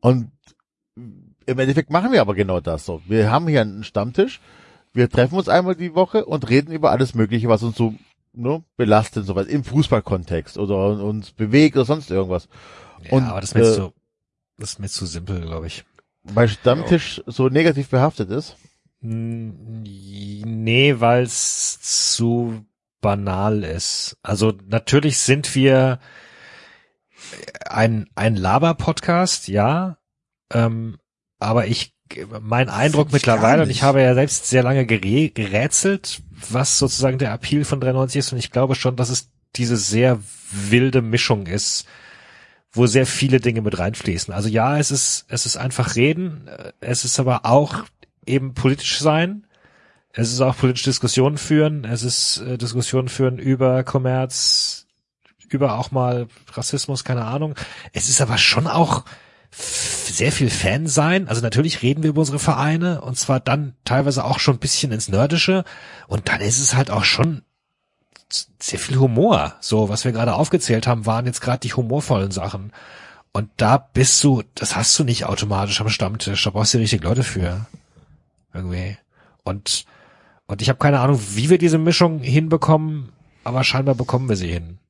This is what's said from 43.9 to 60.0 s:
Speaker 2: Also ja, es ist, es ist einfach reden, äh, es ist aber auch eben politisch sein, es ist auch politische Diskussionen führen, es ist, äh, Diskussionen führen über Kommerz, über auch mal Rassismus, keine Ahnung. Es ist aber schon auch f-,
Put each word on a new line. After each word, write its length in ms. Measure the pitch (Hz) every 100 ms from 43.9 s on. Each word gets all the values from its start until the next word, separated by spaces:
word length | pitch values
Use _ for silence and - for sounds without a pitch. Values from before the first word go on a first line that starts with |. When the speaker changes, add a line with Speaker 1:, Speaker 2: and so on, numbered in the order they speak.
| 113 - 85 -
Speaker 2:
Also 140 | 92 104
ja, 280 | 110 123 147
es 120 | 143
ist, 360 | 135 - - _
es 180 | 117 120
ist 100 | -
einfach 380 | 131 127 123
reden, 540 | - 135 156 185 151 -
äh, 240 | - - -
es 240 | - 123
ist 160 | 127 -
aber 260 | 127 123 -
auch 380 | 127 190 - - _ _ _ -
eben 280 | 135 131
politisch 440 | 127 135 139 - -
sein, 480 | 151 156 175 208 _ _ _ _ _ _ _
es 200 | - 117
ist 80 | 123
auch 160 | 131 127
politische 340 | 127 123 -
Diskussionen 480 | 123 120 - 131 147
führen, 460 | - 151 151 151
es 180 | 117 120
ist, 360 | 120 - - -
äh, 200 | 123 123
Diskussionen 500 | 120 120 120 131 127
führen 300 | - 131 123
über 460 | 135 131 131 127
Kommerz, 1040 | 127 139 131 127 131 - - - - - _ _ _ _ _ _ _
über 300 | 139 135 110
auch 140 | -
mal 340 | 131 123 123 117 - -
Rassismus, 520 | - 117 143 - 135
keine 200 | - 127
Ahnung. 300 | 110 135 156 147 - - -
Es 160 | - -
ist 100 | -
aber 160 | 127 113
schon 300 | - - 160
auch 400 | 165 165 - - - - _ _
f-, 600 | - - - - -